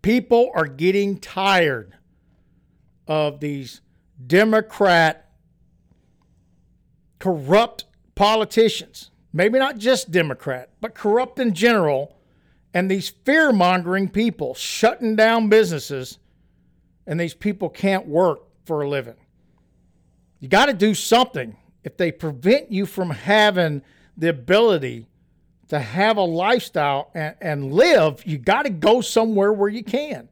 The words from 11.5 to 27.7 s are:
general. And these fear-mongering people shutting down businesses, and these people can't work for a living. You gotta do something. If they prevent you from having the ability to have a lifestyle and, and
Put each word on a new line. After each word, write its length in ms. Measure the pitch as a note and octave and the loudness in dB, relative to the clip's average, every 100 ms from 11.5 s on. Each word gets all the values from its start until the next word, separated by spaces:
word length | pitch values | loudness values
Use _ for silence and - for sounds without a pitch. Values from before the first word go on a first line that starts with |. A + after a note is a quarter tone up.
general. 640 | E3+ A#3 A3 D#3 C3+ C#3+ _ _ _ _ _ _ | 2 2 2 2 -2 -6 _ _ _ _ _ _
And 180 | F3+ F#3+ | -4 -2
these 180 | G3 - | -2 -4
fear-mongering 1000 | _ - D#4 D4+ G#3+ F3+ F#3 E3+ F#3+ G3 | _ 0 4 4 4 2 2 -2 -4 -2
people 460 | G3+ A#3 - C#3 C3 | -2 -2 -2 -8 -8
shutting 600 | - - A3 D#4 A#3 A3 | -10 0 0 2 -4 2
down 340 | A3 A3+ G#3+ | 2 2 4
businesses, 680 | A3 G3 D#3 - C#3 B2+ - _ _ _ _ _ _ _ _ - | 4 4 -2 -8 -10 -10 -18 _ _ _ _ _ _ _ _ -8
and 140 | D#3+ | -6
these 140 | E3+ | -6
people 360 | - G#3 G3+ F3 | -4 -6 -4 -8
can't 380 | - G3 F#3+ D#3+ | -4 -2 -2 -2
work 340 | D3+ F3+ C#3+ _ _ - | 2 2 0 _ _ -6
for 160 | D#3 | -4
a 80 | C#3+ | -2
living. 260 | C#3+ A2+ A2+ _ _ _ _ _ _ _ _ _ _ _ _ | -4 -6 -18 _ _ _ _ _ _ _ _ _ _ _ _
You 80 | C3+ | 0
gotta 260 | F#3+ C#4+ | 2 2
do 200 | G3+ G#3 | 2 0
something. 640 | G3 - A#3 B3+ D#3 A#2 G#2 _ _ | 0 2 2 2 -4 -12 -16 _ _
If 120 | - - | -18 -6
they 160 | E3+ | -6
prevent 600 | - D#3+ C3 E3+ C#4 - | -4 -10 -4 0 0 0
you 140 | F#3+ G3 | -6 -4
from 260 | - F3 | -6 -6
having 720 | C#3 - G#3+ G#3+ F#3 E3 C#3+ _ _ _ - | -6 0 2 4 2 -2 -4 _ _ _ -4
the 120 | D#3+ | -4
ability 760 | D3+ A#2+ G3 A#3 F3 C3 A#2+ A2+ _ _ _ _ _ _ | -4 0 2 4 2 -4 -10 -16 _ _ _ _ _ _
to 100 | D3 | -6
have 380 | A2+ D3 G#3 G#3+ | -4 0 0 2
a 40 | |
lifestyle 880 | F3+ E3 G3 B3 - E3+ C#3+ C#3 - | 0 0 0 0 -2 -2 0 -2 -6
and, 220 | E3+ D#3 - | -8 -8 -8
and 340 | F3+ D3 C3+ | -6 -6 -2